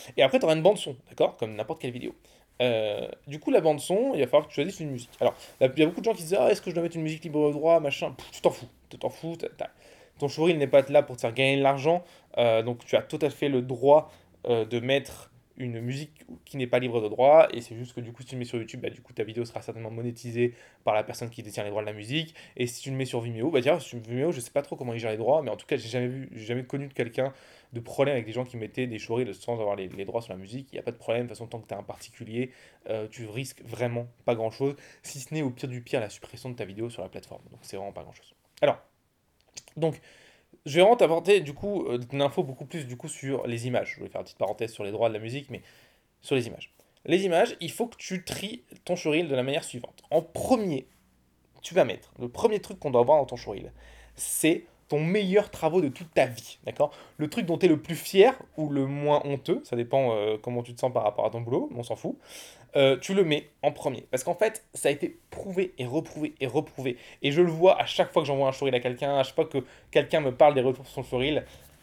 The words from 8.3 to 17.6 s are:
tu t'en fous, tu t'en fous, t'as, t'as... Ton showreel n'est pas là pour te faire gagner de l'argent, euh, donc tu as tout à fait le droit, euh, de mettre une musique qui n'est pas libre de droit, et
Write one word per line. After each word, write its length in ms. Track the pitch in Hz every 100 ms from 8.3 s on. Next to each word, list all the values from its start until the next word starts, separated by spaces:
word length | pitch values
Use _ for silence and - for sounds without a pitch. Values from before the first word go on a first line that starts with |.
tu 80 | -
t'en 100 | 165
fous, 180 | - 120 _ _
tu 80 | -
t'en 100 | -
fous, 280 | - 160 165
t'as, 120 | -
t'as... 220 | - - - - - _ -
Ton 80 | 143
showreel 320 | 151 165 160
n'est 80 | 139
pas 160 | 143 135
là 160 | 143
pour 100 | 143
te 60 | 123
faire 120 | 120
gagner 260 | 113 135 139
de 40 |
l'argent, 400 | 135 139 143 175 - - _ -
euh, 260 | 120 113
donc 200 | 117 120
tu 120 | - 113
as 60 |
tout 180 | - 156
à 80 | 151
fait 200 | - 147
le 120 | 131
droit, 500 | 127 120 135 151 151 - _ _ -
euh, 180 | 117
de 160 | 110 120
mettre 480 | 123 135 135 - - _ _ -
une 220 | 127 113
musique 440 | 120 135 151 _ - - -
qui 100 | 139
n'est 100 | 123
pas 120 | 123
libre 240 | 123 117
de 60 | 107
droit, 380 | 104 131 156 -
et 80 | -